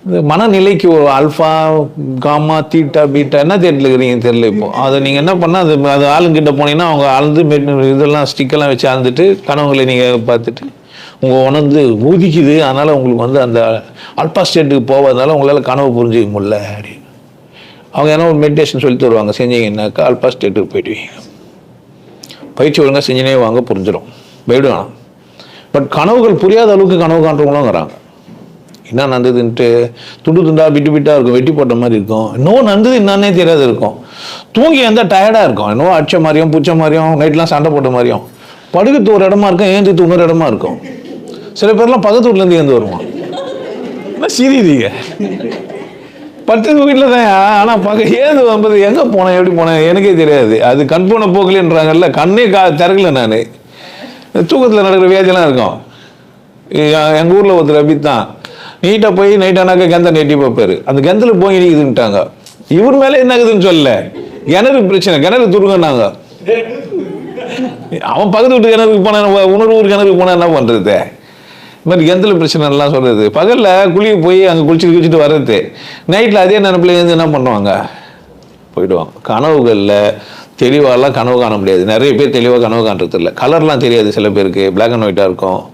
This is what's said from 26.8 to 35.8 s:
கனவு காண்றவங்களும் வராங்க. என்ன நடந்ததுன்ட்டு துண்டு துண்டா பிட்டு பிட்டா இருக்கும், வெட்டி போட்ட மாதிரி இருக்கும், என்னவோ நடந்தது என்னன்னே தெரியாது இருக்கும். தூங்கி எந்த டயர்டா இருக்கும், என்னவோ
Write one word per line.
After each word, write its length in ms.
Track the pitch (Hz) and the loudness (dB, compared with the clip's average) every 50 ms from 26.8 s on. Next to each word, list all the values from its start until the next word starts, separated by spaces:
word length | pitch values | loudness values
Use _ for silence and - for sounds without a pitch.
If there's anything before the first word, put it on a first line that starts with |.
| 196 185 185 175 | 2 2 2 0
கனவு 200 | 170 160 160 170 156 | 0 0 2 2 2
காண்றவங்களும் 460 | 160 151 143 151 143 143 147 143 117 | 0 0 0 0 0 0 0 -2 -2
வராங்க. 260 | 95 87 78 73 - - - - - - - - - - - - - - - - - - - - | -2 -4 -6 -8 -14 -20 -20 -20 -20 -20 -20 -20 -20 -20 -20 -20 -20 -20 -20 -20 -20 -20 -18 -8
என்ன 160 | 117 120 139 139 131 | -4 -4 -2 -2 -2
நடந்ததுன்ட்டு 540 | 127 123 127 123 120 120 113 117 120 127 120 117 120 120 120 - - - - - - - | 0 0 0 0 0 -2 -2 -2 -2 0 2 2 2 0 -2 -6 -16 -20 -20 -20 -8 -4
துண்டு 160 | 160 160 175 175 160 | 0 0 2 2 2
துண்டா 160 | 160 156 156 156 147 | 2 2 2 2 2
பிட்டு 160 | 147 143 156 151 | 0 0 0 0
பிட்டா 200 | 151 143 151 151 | 0 2 2 2
இருக்கும், 220 | 143 127 123 120 | 2 2 2 0
வெட்டி 160 | 127 131 156 156 | 0 0 0 0
போட்ட 180 | 160 143 120 120 117 | 0 0 0 0 -2
மாதிரி 160 | 123 120 113 107 | 0 0 -2 -2
இருக்கும், 300 | 98 104 110 110 110 107 107 | -2 -2 -4 -4 -4 -6 -4
என்னவோ 220 | 120 131 165 208 262 254 214 | -2 0 2 2 2 2 2
நடந்தது 300 | 196 202 214 247 262 240 | 0 2 2 2 2 2
என்னன்னே 300 | 202 196 196 196 202 202 190 180 | 0 0 0 0 0 0 0 0
தெரியாது 260 | 175 165 165 151 139 123 | 2 2 2 2 2 0
இருக்கும். 280 | 113 101 113 104 - - - - - - - - - - - _ - | 0 -2 -4 -6 -6 -8 -20 -20 -20 -20 -18 -18 -18 -18 -20 _ -2
தூங்கி 240 | 220 262 320 320 269 254 226 | 0 2 2 2 2 2 2
எந்த 120 | 214 233 233 170 202 | 2 0 0 2 2
டயர்டா 280 | 190 190 214 220 220 202 | 2 2 4 2 2 2
இருக்கும், 240 | 151 117 104 101 104 104 | 2 0 -2 -4 -4 -2
என்னவோ 180 | 117 | 0